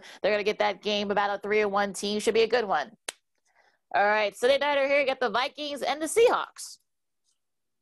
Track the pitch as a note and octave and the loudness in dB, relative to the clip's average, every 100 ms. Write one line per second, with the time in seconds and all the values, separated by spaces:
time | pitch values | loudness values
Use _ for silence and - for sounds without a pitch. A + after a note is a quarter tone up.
0 | - - F#3 G#3 G3+ G#3 G#3 F#3+ G#3 G#3 | -4 -4 0 0 0 0 0 -2 -4 -2
1 | G3+ G3+ G3+ G3+ G3+ G#3+ G#3 G3 G3+ F#3 | 0 0 0 -2 -2 0 2 0 -2 -2
2 | G3+ G#3 A3 A3 A3 A#3+ G#3+ D#3+ B2 - | -4 -2 0 2 2 2 0 -2 -4 -12
3 | - - _ _ _ _ _ _ _ - | -18 -18 _ _ _ _ _ _ _ 0
4 | G3+ G#3+ G#3 - B3 C#4 C#4+ C#4+ C4+ C#4+ | 2 2 0 0 0 2 2 0 2 0
5 | C4+ C4 B3 G#3 C#4 C#4+ D4 C#4+ F3 C#4+ | 0 -2 -2 -2 -4 -6 -10 -8 -6 -4
6 | D#4+ - A#4 G3 - - - - _ _ | -2 4 4 4 -4 -12 -18 -18 _ _
7 | _ _ _ _ _ _ _ _ | _ _ _ _ _ _ _ _